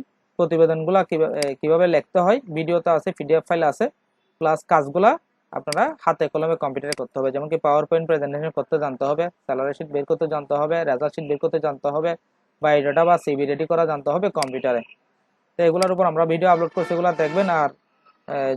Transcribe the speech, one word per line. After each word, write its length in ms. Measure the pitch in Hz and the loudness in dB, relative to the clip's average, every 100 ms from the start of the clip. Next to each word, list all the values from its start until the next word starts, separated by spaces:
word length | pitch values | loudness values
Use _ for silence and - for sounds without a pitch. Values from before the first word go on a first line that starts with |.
| - _ _ - | -2 _ _ -2
প্রতিবেদনগুলো 640 | 170 165 165 160 160 190 185 | 0 4 4 2 0 0 0
কিভা-, 240 | 160 160 151 | 0 0 0
এ, 140 | 143 135 | -4 -2
কিভাবে 260 | 151 165 180 | 0 4 4
লিখতে 320 | 156 - 185 | 2 0 0
হয়, 180 | 180 254 233 156 | 2 0 -2 -6
ভিডিওতে 340 | 160 170 170 | -2 0 2
আছে, 180 | 160 185 - | 0 -2 -6
পিডিএফ 260 | 143 160 - | 0 0 0
ফাইল 140 | 170 | 0
আছে, 220 | 156 - 262 _ _ _ _ - | 0 0 -4 _ _ _ _ -4
প্লাস 220 | 160 156 - | -2 -2 2
কাজগুলা 440 | 160 143 170 208 311 _ _ - | 0 2 2 2 2 _ _ -12
আপনারা 320 | - - 165 277 302 | -10 -4 0 -2 0
হাতে 200 | - 156 147 | -2 0 -2
কলমে 280 | 151 160 165 | -2 -2 -2
কম্পিউটারে 380 | 143 135 143 147 | -2 -4 -6 -6
করতে 180 | 123 135 | -6 -4
হবে। 120 | 135 | -2
যেমন 140 | 135 151 | -4 -4
কি 80 | 160 | -2
PowerPoint 500 | 151 147 156 165 160 | 2 2 2 0 0
প্রেজেন্টেশন 440 | 160 143 143 156 | -2 -2 -4 -6
করতে 280 | 151 131 156 | -6 -2 -2
জানতে 260 | 143 127 | -2 -2
হবে, 200 | 139 151 175 _ | -2 -2 -4 _
স্যালারি 300 | - 131 139 | -6 -4 -4
শিট 140 | 139 160 | -6 -6
বের 100 | 143 | -4
করতে 220 | 139 160 160 | -2 -2 -2
জানতে 260 | 151 143 | -4 -2
হবে, 220 | 143 151 165 | -2 0 0
রেজাল্ট 280 | 156 127 147 | 0 -2 -2
শিট 120 | - 147 | -6 -6
বের 100 | 143 | -2
করতে 200 | 165 160 | -2 -2
জানতে 280 | 151 139 151 | -4 -4 -4
হবে, 220 | 147 165 165 _ _ _ - | -2 -4 -4 _ _ _ -2
বায়োডাটা 400 | 151 147 143 143 | 2 2 2 2
বা 140 | 170 170 | 4 2
সিভি 260 | - 139 139 | 2 -2 -2
রেডি 200 | 143 156 | -2 -2
করা 200 | 170 165 | 0 0
জানতে 240 | 147 139 | -2 -2
হবে 160 | 160 196 | -2 -2
কম্পিউটারে। 520 | 160 135 131 131 120 - _ _ _ _ _ _ - | -2 -4 -2 -2 -2 -4 _ _ _ _ _ _ 0
তো 60 | |
এগুলোর 300 | 170 170 185 | 2 2 0
উপর 120 | 180 180 | 2 0
আমরা 180 | 160 | 2
ভিডিও 240 | 165 165 180 | 0 2 4
আপলোড 220 | 170 170 | 4 2
করছি, 200 | - 165 | -2 -2
এগুলো 180 | 170 175 | 0 0
দেখবেন। 340 | 160 151 170 190 | 0 0 0 0
আর, 200 | 160 147 - _ _ _ _ - | 2 0 -4 _ _ _ _ -8
এ, 280 | 143 135 | -4 -2